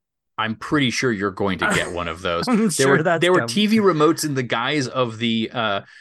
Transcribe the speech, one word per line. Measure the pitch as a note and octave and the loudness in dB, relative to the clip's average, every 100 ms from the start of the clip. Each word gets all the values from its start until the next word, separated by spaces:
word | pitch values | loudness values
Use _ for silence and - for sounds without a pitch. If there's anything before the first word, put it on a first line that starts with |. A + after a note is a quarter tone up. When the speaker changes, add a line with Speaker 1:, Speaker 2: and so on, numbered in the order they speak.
| _ _ _ - | _ _ _ -6
Speaker 1:
I'm | A2 A2 | -6 -6
pretty | - D3+ C3 | -2 0 0
sure | A2 C3 | 0 -2
you're | G#2 G2+ | 0 -2
going | F#2 G2 F2+ | -2 -2 0
to | G#2 F2 | 0 0
get | E2 | -2
one | F2 E2+ | -4 -6
of | E2 | -4
those. | F#2 E2+ - | -2 -2 0
Speaker 2:
<laughs> | |
I'm | G#3 | 2
Speaker 1:
There | A3 | 2
Speaker 2:
sure | D3+ C#3 C#3 | 2 4 4
Speaker 1:
were, | |
Speaker 2:
that's | E3 E3 | 2 2
Speaker 1:
there | F3 | 2
were | F3+ | 2
Speaker 2:
coming. | A#2 | 0
Speaker 1:
T | D3+ G#3 | 0 2
V | A3 | 4
remotes | G3 D#3 D3+ D#3+ D#3 | 4 4 4 2 -2
in | |
the | C3+ | -4
guise | A#2+ A#2+ B2+ D3+ B2+ | -2 -2 -2 -2 -2
of | C3 B2 A2 | -2 -2 -2
the, | A#2 A2+ A2 | -2 0 -2
uh, | B2+ A2 G2 - - | -2 -2 -2 -6 -18